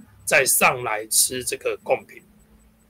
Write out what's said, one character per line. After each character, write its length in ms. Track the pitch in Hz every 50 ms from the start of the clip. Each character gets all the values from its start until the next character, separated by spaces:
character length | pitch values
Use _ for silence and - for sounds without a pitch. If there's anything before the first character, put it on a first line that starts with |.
| - - - - -
再 220 | - - 151 131
上 380 | 170 - - 202 170 143 123 123
来 220 | 117 107 107 110 110
吃 360 | - - - - 127 127 123
这 140 | - 143 131
个 200 | - 123 107 - -
贡 200 | - 139 107 -
品， 160 | - - - - _ _ _ _ _ _ _ _ _ _ _ _ _